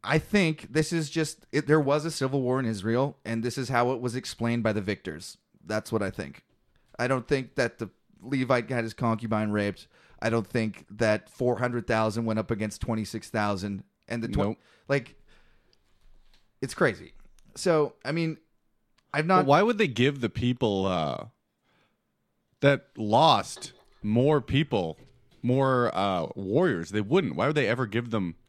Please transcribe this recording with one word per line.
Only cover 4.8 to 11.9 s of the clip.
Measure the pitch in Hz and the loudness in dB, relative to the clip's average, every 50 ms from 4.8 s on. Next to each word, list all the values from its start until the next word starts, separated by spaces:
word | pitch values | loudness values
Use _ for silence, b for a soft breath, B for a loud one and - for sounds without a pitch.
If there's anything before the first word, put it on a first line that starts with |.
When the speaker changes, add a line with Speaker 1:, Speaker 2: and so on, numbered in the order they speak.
Speaker 1:
victors. | 95 98 101 - _ 87 78 80 - - - _ _ _ _ _ _ | -2 -2 -4 -4 _ -10 -10 -10 -14 -18 -20 _ _ _ _ _ _
That's | - 107 107 - - 117 | -6 -6 -6 -4 -2 -4
what | 110 104 | -2 -2
I | 95 | -4
think. | - - 85 69 69 - _ _ _ _ _ _ _ _ _ _ - - | -6 -8 -10 -10 -12 -20 _ _ _ _ _ _ _ _ _ _ -6 -4
I | 120 | -2
don't | 123 135 131 113 | -2 -2 -2 0
think | - 143 135 131 - _ | -2 -2 -2 -2 -6 _
that | - 123 117 - | -2 -2 -2 -2
the | - 117 92 _ _ _ _ _ _ | -8 -10 -10 _ _ _ _ _ _
Levite | - 127 139 135 127 117 131 120 113 110 | -8 -4 -2 -2 2 2 0 0 0 -2
had | 131 120 113 | -4 -4 -4
his | 113 - | -4 -6
concubine | - 127 117 113 107 117 107 110 107 110 104 | -2 0 0 0 -2 -2 -2 -2 0 0 0
raped. | 104 104 101 101 98 - - b b b b b b b | 0 0 0 -2 -4 -6 -18 b b b b b b b
I | - 113 | -2 0
don't | 113 117 101 | 0 0 -2
think | - - 120 113 110 95 - - _ | -2 -2 -2 -2 -2 -6 -10 -18 _
that | 101 107 117 110 107 110 - - | -4 0 2 2 2 0 -2 -14
four | - - 127 123 120 98 | -6 -2 0 0 2 0
hundred | 123 123 120 120 - | -2 -2 -2 -4 -2
thousand | - | 0